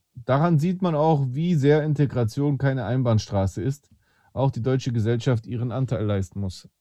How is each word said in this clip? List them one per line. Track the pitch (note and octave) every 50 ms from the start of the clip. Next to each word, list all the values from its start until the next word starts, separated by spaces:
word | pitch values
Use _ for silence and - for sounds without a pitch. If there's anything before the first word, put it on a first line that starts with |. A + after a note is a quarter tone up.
| _ _ -
Daran | B2 A#2 - B2+ C#3 D#3+ F3 E3+ C#3+
sieht | D3+ F#3 F#3 F#3
man | F#3+ E3+ D#3+
auch, | D3 D#3 D#3+ D#3+ C#3 C#3 B2+
wie | B2 C#3+ E3 F3+ F3+
sehr | D3 B2+ C#3+ D3+ D#3 D3
Integration | D#3 D3 D3+ D3 - - B2+ A#2 G#2+ - C#3 C#3+ D3 C#3+
keine | A#2+ C#3 C#3 C3+ C3 G#2+
Einbahnstraße | G2 B2+ C3 B2+ B2+ A2 G#2+ - - G#2 G2 G2 F#2+ - G#2+
ist. | A2 C3+ C#3 - _ _ _ _ _ _ _ _ _ _
Auch | - A#2 C3+ C#3
die | - B2
deutsche | A2 B2+ C3 C3 - C3+
Gesellschaft | A#2+ A#2 G#2 A2+ A#2+ A#2 - C#3 B2 A2 -
ihren | - B2 A2 A#2+ B2
Anteil | G#2 C3 C3 A2+ B2+ - G#2+
leisten | G#2 G2+ G2 F#2 - - G2+
muss. | G2 F#2 - - - - _ _